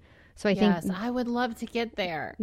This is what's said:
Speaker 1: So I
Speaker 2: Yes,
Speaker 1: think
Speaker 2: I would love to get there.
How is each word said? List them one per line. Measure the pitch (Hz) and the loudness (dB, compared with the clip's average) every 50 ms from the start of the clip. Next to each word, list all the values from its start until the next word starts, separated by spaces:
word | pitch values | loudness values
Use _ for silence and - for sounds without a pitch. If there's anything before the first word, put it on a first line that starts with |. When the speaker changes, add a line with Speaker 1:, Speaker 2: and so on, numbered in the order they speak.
| - - - - - - - | -10 -18 -20 -20 -20 -20 -8
Speaker 1:
So | - - 214 | -2 0 2
I | |
Speaker 2:
Yes, | 190 190 214 208 196 170 156 | 4 6 6 6 4 4 0
Speaker 1:
think | 202 185 185 | -2 -4 -2
Speaker 2:
I | 214 247 | -4 -2
would | 247 254 240 | -2 -2 -2
love | 240 240 240 247 247 226 - | 0 0 0 0 -2 -2 -6
to | 233 | -8
get | - - 233 233 220 - | -6 -4 -4 -4 -4 -4
there. | - 190 175 160 147 127 92 - - | -4 -4 -2 -2 -4 -6 -6 -4 -2